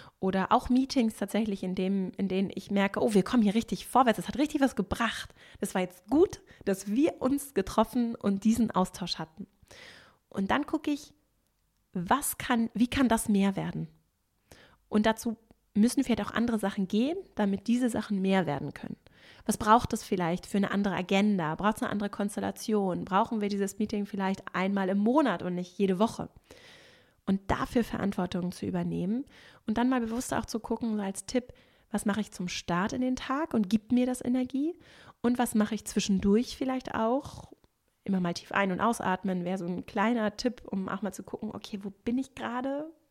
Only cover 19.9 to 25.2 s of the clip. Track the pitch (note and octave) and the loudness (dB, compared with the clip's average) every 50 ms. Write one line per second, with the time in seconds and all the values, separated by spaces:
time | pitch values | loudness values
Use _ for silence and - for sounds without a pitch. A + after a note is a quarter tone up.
19.9 | - G#3+ - - G#3 F#3 F3+ E3 F3 F3+ - - - G3+ G3+ - G3+ G3 G3+ G3+ | -4 -6 -4 -2 -2 0 0 0 -2 -2 -4 -2 0 0 2 2 2 0 0 0
20.9 | F3+ - F3+ - G3 F#3+ G3+ G#3+ G#3 F#3 D#3+ D3+ D#3+ - F#3+ G#3 A3 - B3 - | 0 -2 0 2 2 4 4 4 4 2 0 0 -2 0 0 0 0 0 -2 -4
21.9 | - G3+ G#3 G3+ - - G3+ G3+ - G3+ G3 G3 G3 - - - G#3+ G#3 G3 F#3 | -2 -2 -4 -4 -4 -4 -4 -4 -2 -4 -4 -4 -4 -4 -2 0 0 2 2 0
22.9 | F3 F3 F3+ - F#3+ G3 A3+ A3+ A#3+ G#3+ G#3 G3+ G3+ G3 G3 G3 - - G#3+ G#3 | -2 -2 -2 0 2 2 2 2 0 -2 -2 0 0 0 -2 -2 -2 -4 -4 -2
23.9 | - G#3 G3+ - - G3 G3 F#3+ F#3+ - - - - F3+ F#3 G3 G3+ G3+ F#3+ F3+ | -2 -4 -4 -4 -4 -2 -2 -2 -2 -4 -6 -6 -4 -2 0 0 0 0 0 2
24.9 | G3 G3+ G#3 A3+ B3+ D#4 | 2 2 4 4 4 4